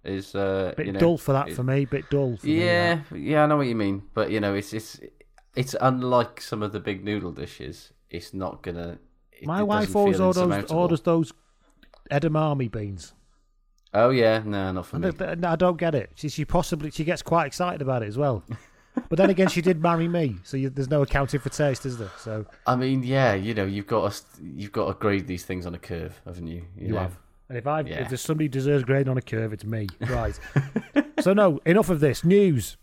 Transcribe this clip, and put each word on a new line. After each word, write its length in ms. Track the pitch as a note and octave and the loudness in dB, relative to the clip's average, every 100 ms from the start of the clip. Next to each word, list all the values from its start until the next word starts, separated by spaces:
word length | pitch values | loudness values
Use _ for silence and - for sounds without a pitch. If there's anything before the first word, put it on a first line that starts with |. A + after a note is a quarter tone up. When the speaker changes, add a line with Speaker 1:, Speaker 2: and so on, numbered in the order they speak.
| - | -6
Speaker 1:
is, 280 | F#2+ G2 | -8 -6
uh, 400 | G2 G2 F#2+ F#2 - | -2 0 0 -2 -4
Speaker 2:
Bit 80 | G2 | -4
Speaker 1:
you 60 | |
know, 60 | G2 | 2
Speaker 2:
dull 180 | E3 E3+ | 2 2
for 160 | - | 0
that 160 | C3+ C#3 | 0 -2
Speaker 1:
it 60 | F2 | -4
Speaker 2:
for 80 | |
me. 200 | B2+ C3+ | -2 0
Bit 260 | C#3 C#3 - | 0 -4 -2
dull 280 | C#3+ C3 A2 | -2 0 -2
for 80 | C#3 | 0
me, 180 | D#3+ | 2
Speaker 1:
Yeah, 380 | F3 F3 F3 E3 C#3+ | 2 2 2 0 -4
Speaker 2:
that. 100 | - | -8
Speaker 1:
yeah, 240 | E2 D3+ | 0 4
I 40 | D3+ | 4
know 100 | D3+ | 4
what 100 | C3 | 2
you 80 | A2+ | 0
mean. 280 | G2+ G2 - | 0 -2 -4
But, 180 | - G#2+ | -2 0
you 80 | G#2+ | 0
know, 140 | G2+ | 0
it's, 180 | G2+ G2+ | -2 -4
it's, 280 | A2 - - - _ _ _ _ - | -10 -12 -18 -20 _ _ _ _ -6
it's 200 | C3 - | -4 2
unlike 580 | B2+ B2+ B2+ B2 A2+ - | 2 2 2 2 2 -6
some 200 | - A2 | -8 -6
of 100 | G#2 | -4
the 80 | G2+ | -4
big 240 | G#2+ F#2+ | -6 -6
noodle 280 | G2 G#2 F2+ | -4 -4 -4
dishes. 600 | C2+ C#2+ - C2+ E2+ - _ _ | -10 -12 -12 -14 -14 -20 _ _
It's 200 | E2+ - | -14 -12
not 280 | F#2+ F#2 - | -8 -8 -8
gonna, 380 | F#2 E2+ E2+ - _ _ _ | -10 -8 -10 -12 _ _ _
it, 160 | _ D3 | _ -6
Speaker 2:
My 140 | F3+ | -2
Speaker 1:
it 20 | |
Speaker 2:
wife 220 | G#3 G#3+ G3 | 0 0 0
Speaker 1:
doesn't 100 | G3+ | 2
Speaker 2:
always 180 | G3+ F#3+ | 4 4
Speaker 1:
feel 80 | F#3 | 4
Speaker 2:
orders, 140 | F3+ | 4
Speaker 1:
insurmountable. 360 | F3+ G2+ - D#3+ | 2 0 0 0
Speaker 2:
orders 220 | F3 E3 | 2 2
those 320 | - E3 D#3+ - _ _ _ _ _ - - | 2 2 0 -6 _ _ _ _ _ -20 -4
edamame 600 | C#3+ D#3+ D#3 D#3 C#3+ A#2+ | 0 2 2 2 0 -2
beans. 420 | A#2 G#2 F#2+ - _ _ _ _ _ _ _ _ | -4 -8 -10 -16 _ _ _ _ _ _ _ _
Speaker 1:
Oh 180 | G#2 A#2+ | 4 6
yeah, 320 | C3 A2+ A2 G#2+ | 6 6 4 0
no, 260 | G2+ F#2+ | -2 -2
not 140 | F#2 E2+ | -4 -4
for 120 | - | -2
Speaker 2:
And 80 | F3+ | -2
Speaker 1:
me. 60 | |
Speaker 2:
the, 240 | D#3+ F#3+ E3+ | -2 -6 -2
the, 120 | F3 | 0
I 80 | D#3+ | 4
don't 220 | F3+ E3+ | 2 2
get 180 | E3+ C#3+ | 0 0
it. 160 | F#2+ - | -4 -8
She, 140 | D3+ | -8
she 160 | - D3 | -6 0
possibly, 460 | F3 - D#3 D3+ | 0 0 -4 -6
she 120 | - | -4
gets 180 | D#3 E3+ | -2 -4
quite 240 | - E3 C#3+ | 0 0 0
excited 340 | - F3+ F3 | -2 -4 -2
about 220 | C3 B2+ | -2 -2
it 40 | G#2+ | -2
as 100 | A2+ | 0
well. 260 | C#3+ G#2+ - | 0 0 -6
Speaker 1:
<laughs> 40 | A#2 - _ _ - - | -14 -14 _ _ -8 -2
Speaker 2:
But 100 | E3 | 4
then 120 | G3 | 4
again, 180 | F#3 F#3+ | 6 2
she 140 | F3 | 4
did 200 | F3 E3 | 2 2
marry 280 | E3+ E3 E3+ | 2 2 0
me, 260 | E3+ D3 F#2 | 0 -2 -4
so 140 | - C3+ | -6 -4
you, 120 | C3+ | -4
there's 200 | C3+ C3 | -4 0
no 140 | D3 | 2
accounting 360 | C#3 C#3+ C3+ C#3+ | 2 2 0 -2
for 80 | - | -4
taste, 380 | - D3 B2+ C3+ | -2 -2 -2 -6
is 120 | A#2+ | -8
there? 140 | G2 - | -12 -12
So 260 | A2+ G#2+ G#2 - - | -10 -8 -10 -6 -2
Speaker 1:
I 80 | B2 | 0
mean, 260 | C3 C3+ | 2 0
yeah, 320 | B2 C3+ B2+ | 2 2 4
you 200 | G2 G2+ | 2 0
know, 100 | G#2+ | -2
you've 240 | G2 G2+ G2+ | -2 -4 -2
got 240 | A2+ G2 | 0 0
to, 120 | - _ - | -4 _ -18
you've 300 | D#2+ C2+ G2+ | -14 -12 -6
got 140 | A#2 F#2+ | -2 -2
to 60 | F#2+ | 0
grade 300 | G#2+ G2+ F#2 | 0 0 -2
these 200 | F2+ - | -8 -6
things 200 | F#2 F2 | -8 -6
on 80 | |
a 40 | F2 | -10
curve, 420 | - E2+ D#2+ - - | -10 -8 -8 -12 -16
haven't 220 | F2+ E2 | -12 -10
you? 160 | E2+ F2 F#2+ | -12 -14 -10
You 120 | G#2 | -4
Speaker 2:
You 60 | |
Speaker 1:
know? 60 | G#2+ | -2
Speaker 2:
have. 180 | F#2 F2+ _ _ _ | -4 -8 _ _ _
And 100 | B2 | -6
if 80 | B2+ | -2
I, 140 | D#3 | -2
Speaker 1:
Yeah. 200 | D3+ E3 | -4 -6
Speaker 2:
if 80 | - | -6
there's 100 | B2+ | -6
somebody 300 | - D#3 D3+ | -4 -2 0
deserves 340 | C3 C3+ C#3+ | 0 2 2
grading 260 | B2 C3+ C3 | 2 2 2
on 80 | B2+ | -2
a 40 | |
curve, 320 | - A2 A2+ | -2 -4 -4
it's 100 | G#2+ | -6
me. 240 | G#2 A2 G2+ - | -6 -6 -6 -6
Right. 360 | A2+ B2 G#2+ - - D3 C3+ A3 | -4 -2 -2 -6 -2 -2 0 -6
Speaker 1:
<laughs> 400 | - D4 D4 - | 0 0 0 0
Speaker 2:
So 120 | F#3 | 4
no, 260 | G3+ G3 C#3 D#3+ | 6 6 4 4
enough 240 | F#3+ F3 | 4 4
of 120 | D#3+ | 4
this 240 | D3 A2+ E3 | 2 4 4
news. 500 | G3+ G3 C3+ - - | 6 6 4 -2 -12